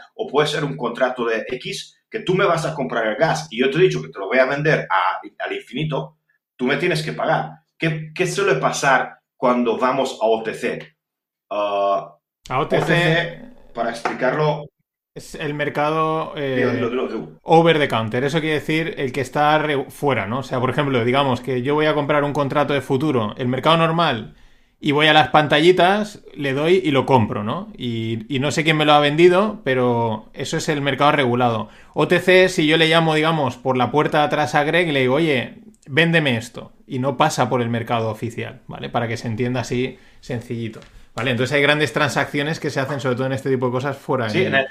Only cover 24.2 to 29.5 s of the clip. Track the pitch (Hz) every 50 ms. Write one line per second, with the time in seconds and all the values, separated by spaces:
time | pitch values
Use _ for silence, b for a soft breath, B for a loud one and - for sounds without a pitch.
24.2 | 104 - b b b b b b b b b _ - 151 139 147 156 156 151 156
25.2 | 151 151 - 156 151 135 151 147 151 175 185 180 175 180 196 214 208 208 - -
26.2 | - - - - 143 139 131 139 151 165 185 190 - 147 135 135 120 - 135 123
27.2 | 110 - - 107 104 110 135 170 202 220 - - - 120 117 113 113 113 113 113
28.2 | 113 - 143 127 135 147 127 170 156 160 156 151 151 151 151 147 147 143 147 160
29.2 | 175 180 175 180 208 220